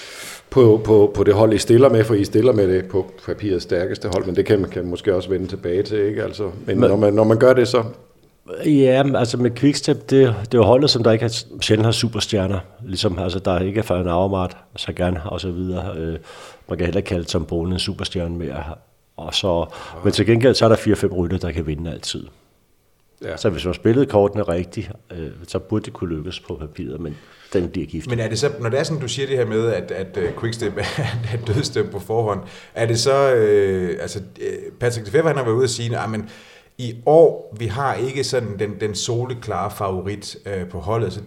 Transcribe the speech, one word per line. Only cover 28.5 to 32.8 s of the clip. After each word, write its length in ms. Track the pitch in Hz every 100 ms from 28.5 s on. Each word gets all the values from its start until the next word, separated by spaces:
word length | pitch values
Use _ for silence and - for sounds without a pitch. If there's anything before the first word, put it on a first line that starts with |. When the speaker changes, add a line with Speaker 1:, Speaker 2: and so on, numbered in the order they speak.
| -
Speaker 3:
når 100 | 117
det 100 | 131
er 40 |
sådan, 180 | 151 151
du 60 | 127
siger 200 | - 135
det 100 | 131
her 80 | 110
med, 220 | 110 117
at, 240 | 95 87
at, 260 | 92 95 101
øh, 120 | 85 -
Quickstep 380 | 113 113 104 101
<laughs> 0 |
er, 40 | - - 120 117 -
er 40 | 117 117
dødsdømt 440 | 113 - 113 98
på 80 | 98
forhånd, 400 | - 113 110 98 - - -
er 100 | -